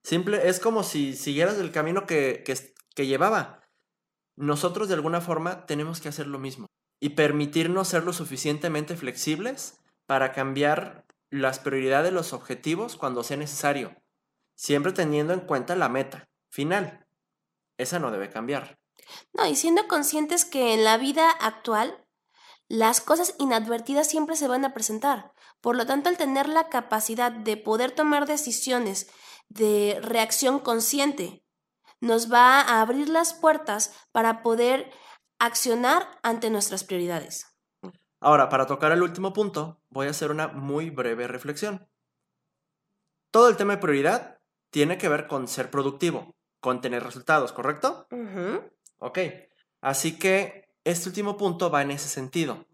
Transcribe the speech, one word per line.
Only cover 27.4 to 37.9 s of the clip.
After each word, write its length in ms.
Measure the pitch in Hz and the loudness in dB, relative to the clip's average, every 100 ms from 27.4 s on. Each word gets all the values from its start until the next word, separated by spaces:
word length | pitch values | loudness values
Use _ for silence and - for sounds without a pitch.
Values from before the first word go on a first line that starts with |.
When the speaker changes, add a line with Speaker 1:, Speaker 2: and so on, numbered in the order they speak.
| 220 214 | -4 -4
Speaker 2:
poder 340 | 214 220 254 | 0 0 0
tomar 360 | 277 302 294 294 | 2 2 2 2
decisiones 840 | 294 277 226 262 247 220 190 - - - - _ | -2 -2 -4 0 0 0 -6 -10 -18 -20 -20 _
de 520 | 214 214 208 208 202 | 0 2 4 2 -2
reacción 580 | 226 233 220 - 269 277 | -2 0 2 2 2 2
consciente 840 | 269 226 226 285 285 285 175 - _ _ _ _ _ _ | 0 0 0 2 0 0 -8 -10 _ _ _ _ _ _
nos 320 | 233 226 233 | 2 2 4
va 280 | 240 247 269 | 8 8 8
a 200 | 254 226 | 6 4
abrir 280 | 220 262 294 | 4 2 2
las 260 | 320 330 - | 2 0 2
puertas 580 | 320 311 311 208 - - _ | 2 2 -2 -2 -4 -6 _
para 300 | 233 226 226 | 0 2 0
poder 500 | 233 226 240 269 - - - - _ _ | 0 2 2 2 -4 -18 -20 -20 _ _
accionar 840 | 233 233 254 233 247 330 370 - | 0 2 0 2 4 2 0 -4
ante 260 | 233 233 226 | -4 -2 0
nuestras 340 | 214 202 190 | 0 -2 -4
prioridades. 600 | - 180 175 170 156 - - _ _ _ 185 | -4 -4 -2 -4 -6 -14 -16 _ _ _ -20